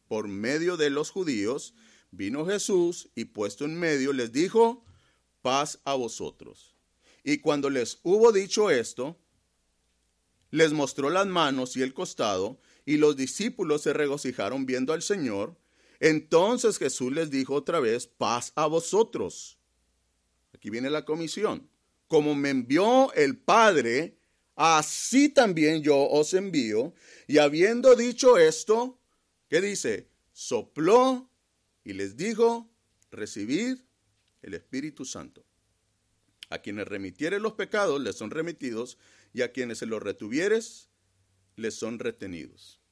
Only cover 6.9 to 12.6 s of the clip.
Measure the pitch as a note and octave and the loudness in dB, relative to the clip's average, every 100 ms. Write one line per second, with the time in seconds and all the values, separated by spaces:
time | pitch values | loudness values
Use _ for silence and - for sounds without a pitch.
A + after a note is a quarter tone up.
6.9 | _ _ _ C#3 D3 D#3 D3 C#3 C3+ A2+ | _ _ _ -4 -2 0 0 0 -2 -4
7.9 | - E3 G#3 A#3 G3+ G3 - G#3 C3 A2 | -6 0 6 6 6 0 0 2 2 0
8.9 | - C3+ E3+ _ _ _ _ _ _ _ | -6 -10 -10 _ _ _ _ _ _ _
9.9 | _ _ _ _ _ _ D3+ D#3+ D3+ C#3 | _ _ _ _ _ _ 2 2 2 -2
10.9 | - C#3 F#3 G3 F3+ D3 C3+ B2+ B2+ C3 | -2 -2 0 0 0 0 0 -6 -4 -6
11.9 | C3+ C#3 - A2+ F#2 G2+ C3 | -4 -10 -4 -2 -2 -4 -8